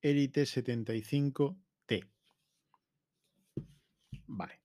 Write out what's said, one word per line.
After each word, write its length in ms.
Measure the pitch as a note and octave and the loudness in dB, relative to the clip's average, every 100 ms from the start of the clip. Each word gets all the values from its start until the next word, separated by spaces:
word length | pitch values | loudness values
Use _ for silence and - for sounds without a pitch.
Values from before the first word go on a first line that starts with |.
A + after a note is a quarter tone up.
Elite 440 | D3 C#3+ C#3 D3 C#3 | 4 4 2 2 0
setenta 500 | - A#2 A#2+ A2 A2+ | 0 -2 -2 -2 -4
y 60 | |
cinco 540 | G#2+ C#3+ C#3+ C3 C#3+ F#3 _ _ _ | 0 0 0 2 0 -2 _ _ _
T. 180 | G#2 - _ _ _ _ _ _ _ _ _ _ _ _ _ _ - - - _ _ _ - - | -2 -2 _ _ _ _ _ _ _ _ _ _ _ _ _ _ -12 -12 -20 _ _ _ -20 -14
Vale. 360 | G2+ E2+ - | -10 -10 -12